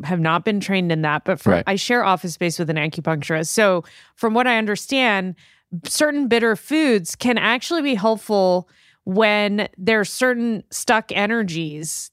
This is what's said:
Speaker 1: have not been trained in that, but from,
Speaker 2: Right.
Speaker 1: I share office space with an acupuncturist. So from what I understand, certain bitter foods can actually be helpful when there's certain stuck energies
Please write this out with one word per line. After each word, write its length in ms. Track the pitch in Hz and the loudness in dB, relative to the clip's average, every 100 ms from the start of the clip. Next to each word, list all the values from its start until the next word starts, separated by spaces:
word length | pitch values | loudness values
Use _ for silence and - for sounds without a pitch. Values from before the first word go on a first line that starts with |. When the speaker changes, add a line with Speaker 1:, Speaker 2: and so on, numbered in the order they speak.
Speaker 1:
have 160 | 147 180 | -4 0
not 240 | 160 170 | 2 2
been 160 | 196 208 | 0 -2
trained 320 | 180 190 175 | 0 0 0
in 100 | 160 | 0
that, 220 | 151 151 | 0 0
but 160 | - 165 | -2 0
from, 140 | 208 | 2
Speaker 2:
Right. 100 | 87 - | 2 2
Speaker 1:
I 100 | 190 | -2
share 280 | - 247 | 0 0
office 300 | 190 185 180 | 2 0 -2
space 240 | - 175 156 | -4 -4 -2
with 120 | 160 | -2
an 60 | 160 | -2
acupuncturist. 720 | 156 160 160 160 - 160 160 | -2 -4 -4 -4 -2 -4 -2
So 360 | - 208 180 - - - | 2 4 2 -4 -20 -20
from 200 | _ 233 | _ 0
what 120 | 226 247 | 2 2
I 120 | 226 | 2
understand, 760 | 214 202 - 269 247 196 185 170 _ _ _ 175 | 0 -4 -2 0 2 0 -2 -8 _ _ _ -12
certain 440 | - - 302 294 262 | -6 0 0 0 0
bitter 260 | 233 233 214 | 2 2 0
foods 600 | - 311 302 214 165 - | -2 0 2 2 0 -4
can 220 | 247 233 | 0 2
actually 440 | 208 240 - 339 | 2 0 -2 -2
be 120 | 285 | 0
helpful 760 | 220 214 214 - 202 185 180 175 _ _ _ | 0 0 -2 0 2 4 2 -2 _ _ _
when 640 | - 185 220 208 208 208 202 - | -4 2 4 4 0 0 -4 -4
there's 320 | 190 220 196 | 0 2 0
certain 500 | - 254 240 233 214 - | 0 0 2 -2 -4 -6
stuck 400 | - - 220 - | -8 2 0 2
energies 1000 | - 208 233 202 165 160 151 156 - - | -2 0 0 -2 -4 -6 -8 -10 -10 -12